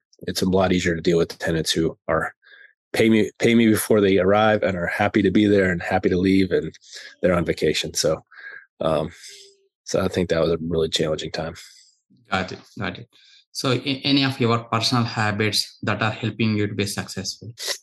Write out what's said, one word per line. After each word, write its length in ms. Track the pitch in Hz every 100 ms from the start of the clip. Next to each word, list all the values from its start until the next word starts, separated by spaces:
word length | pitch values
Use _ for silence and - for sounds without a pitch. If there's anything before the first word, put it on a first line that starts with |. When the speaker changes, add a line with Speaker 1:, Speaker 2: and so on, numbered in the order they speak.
| _ _ -
Speaker 1:
it's 160 | -
a 80 | 92
lot 220 | 95 90
easier 240 | 90 90 82
to 40 |
deal 160 | 87 85
with 120 | 82
the 80 | -
tenants 340 | 92 82 76
who 260 | 85 80 - -
are 260 | 80 - - _ - - _ _
pay 160 | - 113
me, 220 | 110 95 -
pay 160 | 117
me 140 | 117 113
before 320 | 104 - 107
they 180 | 98 95
arrive 460 | 92 104 110 107
and 120 | 95 90
are 120 | 85
happy 340 | - 104 110
to 80 | 98
be 160 | 104 104
there 240 | 101 92
and 100 | 85
happy 280 | - 92 98
to 100 | 92
leave, 320 | 95 95 92
and 260 | 76 80 - - - - -
they're 140 | 87 90
on 80 |
vacation. 500 | 82 78 80 80 78
So, 300 | - 78 78 _ - - - _ -
um, 320 | 80 78 82 - - - - _ _ _
so 200 | - 92
I 40 | 95
think 200 | 95 87
that 120 | 82
was 100 | 80
a 80 | 82
really 280 | 82 82 78
challenging 420 | - 78 76 80
time. 240 | - 80 80 - - _ _ _ _ -
Speaker 2:
Got 180 | 95 90
it. 80 | - - -
Got 220 | 95 90
it. 100 | - _ _ _ _
So 180 | - 135
a-, 320 | 127 143 135
any 220 | 143 139
of 160 | 135 127
your 180 | 117 117
personal 400 | - 113 - 123
habits 720 | 113 - 107 101 110 101 - -
that 200 | 110 101
are 80 | 110
helping 460 | - 110 - 113 107
you 100 | 101
to 80 |
be 120 | 107 98
successful? 680 | - 92 - 92 - 104 - - -